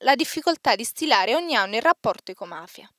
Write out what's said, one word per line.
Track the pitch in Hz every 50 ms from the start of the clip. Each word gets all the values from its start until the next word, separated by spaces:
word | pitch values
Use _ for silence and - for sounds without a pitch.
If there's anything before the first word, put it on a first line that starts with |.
la | - 247 277
difficoltà | 247 320 - - 330 302 359 330 - - 277 214
di | 190 233
stilare | - - - 320 302 247 202 185 202 240
ogni | 320 349 339 294
anno | 226 196 196 208
il | 226 -
rapporto | 330 339 - - 226 180 - - - 185
ecomafia. | - 190 175 175 156 165 170 - - - - _